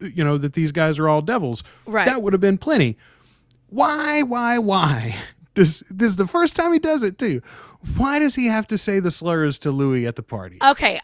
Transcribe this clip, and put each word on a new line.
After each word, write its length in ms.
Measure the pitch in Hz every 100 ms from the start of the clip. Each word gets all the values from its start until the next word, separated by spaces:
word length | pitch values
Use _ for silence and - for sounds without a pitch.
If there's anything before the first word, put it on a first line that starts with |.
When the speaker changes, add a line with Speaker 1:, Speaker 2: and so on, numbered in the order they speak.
Speaker 1:
you 220 | 190 165
know, 160 | 147 147
that 140 | 143
these 180 | 151 156
guys 260 | 151 160 147
are 100 | 156
all 140 | 151
devils. 400 | 156 247 139 117 - - -
Speaker 2:
Right. 220 | 220 262
Speaker 1:
That 160 | 254
would 100 | 202
have 80 | 190
been 160 | 196 196
plenty. 400 | - 277 127 110 - _ _ _ _ _ _
Why, 540 | 214 302 302 302 302
why, 340 | 262 240 233 240
why? 580 | 208 190 160 123 113 101
<laughs> 40 | - - _ -
This, 260 | 160 - -
this 200 | 190 226
is 60 | 185
the 100 | 185
first 260 | 339 339
time 200 | - 339
he 60 | 330
does 220 | 320 311
it, 160 | 208 190
too. 240 | 233 127 - - - - - -
Why 240 | 269 294
does 160 | 302 262
he 120 | 240
have 200 | 220 214
to 100 | 214
say 220 | - 196
the 100 | 175
slurs 480 | - 170 165 151 135
to 120 | 151
Louis 340 | 135 139 127 117
at 120 | 113
the 40 |
party? 360 | - 110 92 90
Speaker 2:
Okay, 380 | 277 285 226 -